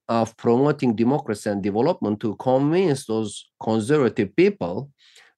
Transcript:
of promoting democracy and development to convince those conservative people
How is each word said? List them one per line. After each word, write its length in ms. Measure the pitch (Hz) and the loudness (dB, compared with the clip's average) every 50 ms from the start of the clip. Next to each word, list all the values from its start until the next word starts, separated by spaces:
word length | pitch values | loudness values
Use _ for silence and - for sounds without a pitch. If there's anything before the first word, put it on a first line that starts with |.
| _ - | _ -2
of 280 | 117 117 113 110 - | 0 0 0 -2 -4
promoting 580 | - - 120 117 123 139 147 151 147 139 123 110 | -4 0 2 2 4 4 2 0 0 0 0 0
democracy 560 | 101 113 120 135 151 147 - 110 - - 107 | 2 2 2 0 0 -2 -4 -8 -6 -4 -4
and 120 | 101 101 92 | -4 -2 -2
development 580 | 104 98 107 123 160 185 - - 104 104 104 | -2 0 0 0 0 0 -2 -2 -4 -4 -2
to 160 | - 113 98 | -4 -6 -6
convince 720 | - - 127 127 131 143 147 160 180 196 170 139 139 - | -4 0 0 2 2 2 2 2 2 2 0 0 -2 -4
those 420 | - 110 110 110 101 - - - _ _ _ | -4 -4 -4 -4 -4 -8 -12 -18 _ _ _
conservative 760 | - - 110 113 107 104 151 151 135 113 104 - 104 95 - | -4 -2 0 0 2 2 2 2 2 2 2 0 -2 0 2
people 540 | - 175 202 202 - 92 85 90 107 135 143 - _ _ _ _ - - _ _ | 2 2 2 2 0 -4 -6 -6 -6 -8 -10 -16 _ _ _ _ -20 -20 _ _